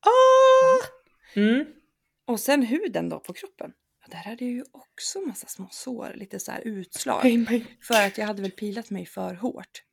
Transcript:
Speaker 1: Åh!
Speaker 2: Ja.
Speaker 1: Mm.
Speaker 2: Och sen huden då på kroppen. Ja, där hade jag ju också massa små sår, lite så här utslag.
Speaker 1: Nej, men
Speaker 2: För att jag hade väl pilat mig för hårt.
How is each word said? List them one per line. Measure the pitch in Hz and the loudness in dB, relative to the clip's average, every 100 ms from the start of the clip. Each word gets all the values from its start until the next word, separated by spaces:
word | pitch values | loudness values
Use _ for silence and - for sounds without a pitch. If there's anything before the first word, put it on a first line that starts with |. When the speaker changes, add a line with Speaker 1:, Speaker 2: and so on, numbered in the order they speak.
| - | 6
Speaker 1:
Åh! | 508 523 523 523 523 523 523 - _ _ _ _ - | 6 8 8 8 8 6 4 0 _ _ _ _ 0
Speaker 2:
Ja. | |
Speaker 1:
Mm. | 208 247 302 _ _ _ _ _ - | 2 0 -2 _ _ _ _ _ -8
Speaker 2:
Och | 226 | -4
sen | - 285 | 0 0
huden | 240 285 403 185 170 | 2 -2 -4 -6 -6
då | 160 | -10
på | - | -14
kroppen. | 180 - _ - _ _ _ | -18 -18 _ -18 _ _ _
Ja, | _ 165 | _ -18
där | 196 | -16
hade | 240 247 | -10 -8
jag | |
ju | 247 - | -8 -12
också | _ _ - - 381 | _ _ -14 -10 -8
massa | 370 190 - | -10 -10 -16
små | - 190 | -16 -16
sår, | - - 240 - - | -14 -14 -12 -12 -14
lite | 196 196 | -16 -14
så | - | -12
här | - | -12
utslag. | 233 202 185 - - 214 | -10 -12 -12 -10 -4 2
Speaker 1:
Nej, | 254 233 | 4 4
men | 226 233 - _ | 0 -4 -6 _
Speaker 2:
För | - 233 202 | 0 0 2
att | 196 | -2
jag | 214 | -8
hade | 202 | -6
väl | 196 | -8
pilat | - 208 208 220 | -8 -8 -8 -10
mig | 190 175 | -12 -12
för | - 185 | -10 -10
hårt. | 180 240 - 185 - _ | -8 -10 -10 -18 -20 _